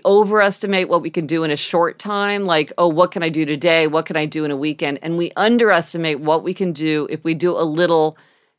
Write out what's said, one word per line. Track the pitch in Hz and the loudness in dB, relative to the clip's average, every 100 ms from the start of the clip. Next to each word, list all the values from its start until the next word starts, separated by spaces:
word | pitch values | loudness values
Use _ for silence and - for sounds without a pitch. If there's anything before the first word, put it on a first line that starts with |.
| - | 4
overestimate | 202 208 214 196 190 202 190 185 | 4 4 4 2 0 -2 -2 0
what | 170 | 0
we | 156 | -2
can | 170 151 | -6 -2
do | 165 | -2
in | 160 | -2
a | 147 | -4
short | - 175 170 - | -2 0 0 -2
time, | 202 202 202 202 196 | -6 -4 -2 -2 0
like, | 160 151 - | 0 0 0
"Oh, | 175 | 2
what | 156 180 | 4 2
can | 190 | 0
I | 165 | -4
do | 160 | -2
today? | 151 151 170 165 156 | -2 0 2 2 2
What | 156 160 | 0 -2
can | 160 | -4
I | 151 | -4
do | 156 151 | -4 -4
in | |
a | 139 | -4
weekend?" | 151 151 151 143 | -4 -4 -6 -6
And | 165 170 | -6 -4
we | 170 - | -4 0
underestimate | 208 240 226 175 165 170 160 143 | 2 4 4 2 0 -4 -4 -2
what | 151 160 | 0 0
we | 170 | 0
can | 185 185 | -4 -4
do | 151 156 151 147 | -2 -2 -2 -2
if | 156 | -6
we | 165 | -4
do | 160 175 - | -2 0 0
a | 165 | 0
little | 151 175 165 156 156 _ _ _ | 0 2 4 2 -2 _ _ _